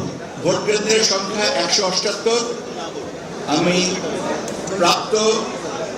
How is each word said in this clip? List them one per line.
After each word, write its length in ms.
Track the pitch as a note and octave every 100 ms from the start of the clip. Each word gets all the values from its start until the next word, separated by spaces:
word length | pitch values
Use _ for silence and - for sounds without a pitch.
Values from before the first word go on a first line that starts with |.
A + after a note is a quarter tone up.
| - - - -
ভোট 240 | D3+ F#3+ G3+
কেন্দ্রের 380 | G#3+ G#3+ A3
সংখ্যা 400 | G#3+ G3 G3 G#3
একশো 420 | G#3 F3+ - - F#3+
অষ্টাত্তর। 520 | F3+ G#3+ G3+ A3+ A#3 - - - - E3 D3 - - - - -
আমি 480 | D3+ F3 F3+ F3+ F3 E3 C3+ D3+ D#3 D#3 - - F#3+
প্রাপ্ত, 400 | E3+ - - G#3+ A3 A3 - - D#3+ - B2+